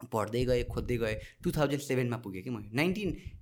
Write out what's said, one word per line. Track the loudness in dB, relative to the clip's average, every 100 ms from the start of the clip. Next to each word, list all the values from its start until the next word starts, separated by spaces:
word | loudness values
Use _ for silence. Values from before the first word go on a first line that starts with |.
| -2
पढ्दै | 0 2 2 4
गएँ, | 4
खोज्दै | 2 -2 0 0
गएँ, | 0 -2 -8 -6
टु | -2
थाउजन्ड | 2 2 2
सेभेनमा | 0 2 2 -2
पुगेँ | -4 -8
कि | -6
म। | -6 -2
नाइन्टिन | 0 2 2 -2 -4 -10 -12